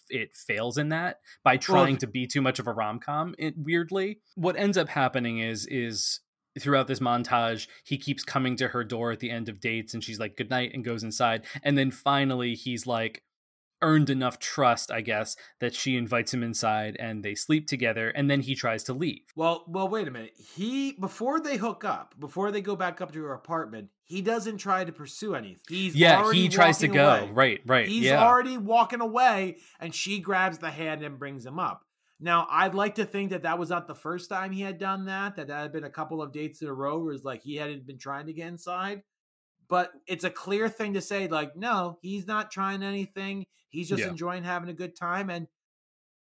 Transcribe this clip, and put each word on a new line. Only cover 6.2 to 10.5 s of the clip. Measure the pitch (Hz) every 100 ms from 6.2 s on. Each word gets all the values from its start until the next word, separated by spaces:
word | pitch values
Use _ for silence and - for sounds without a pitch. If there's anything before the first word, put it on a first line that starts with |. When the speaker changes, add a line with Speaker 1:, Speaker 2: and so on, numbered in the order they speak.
| _ _ _ -
Speaker 1:
throughout | 139 139 131
this | 123
montage, | 127 120 120 120 117 113 - -
he | - 139
keeps | - 135
coming | - 139 127 123
to | 127
her | 123
door | 110 117 117
at | 110
the | 120
end | 117 110
of | 98
dates, | 117 113 110
and | 113
she's | 110 107
like, | 107 -
"Good |
night," | 107